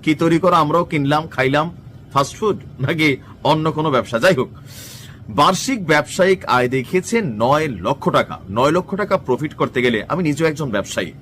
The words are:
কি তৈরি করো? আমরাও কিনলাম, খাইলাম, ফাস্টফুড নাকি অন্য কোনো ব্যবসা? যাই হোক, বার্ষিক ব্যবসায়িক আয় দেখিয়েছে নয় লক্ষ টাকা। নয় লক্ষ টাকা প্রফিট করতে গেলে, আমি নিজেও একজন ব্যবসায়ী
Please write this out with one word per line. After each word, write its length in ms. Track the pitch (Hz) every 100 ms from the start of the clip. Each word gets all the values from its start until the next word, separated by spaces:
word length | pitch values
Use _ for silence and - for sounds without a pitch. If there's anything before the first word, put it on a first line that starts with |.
কি 120 | 151
তৈরি 240 | 151 165 165
করো? 160 | 180
আমরাও 300 | 175 147 165
কিনলাম, 420 | 165 156 139 151 160
খাইলাম, 500 | - 131 143 170 - - - -
ফাস্টফুড 460 | 139 139 - 214 - - -
নাকি 360 | 135 165 156 131 - -
অন্য 280 | 131 156 160
কোনো 180 | 151 156
ব্যবসা? 280 | 131 - 117
যাই 160 | 156
হোক, 140 | 139 113 - - - - - - - -
বার্ষিক 580 | 104 151 190 - 262 160
ব্যবসায়িক 580 | 151 147 - 185 190
আয় 240 | - 123 127
দেখিয়েছে 540 | 131 123 185 180 226
নয় 440 | 185 104 120 147 156
লক্ষ 400 | 101 92 139 175
টাকা। 320 | 147 113 80 90
নয় 200 | 104 139
লক্ষ 240 | 170 180
টাকা 220 | 196 202 190
প্রফিট 380 | 127 120 151
করতে 280 | - 139 127
গেলে, 220 | 123 113 -
আমি 140 | 151
নিজেও 240 | 165 143 160
একজন 240 | 147 143
ব্যবসায়ী 420 | 104 95 - 87 -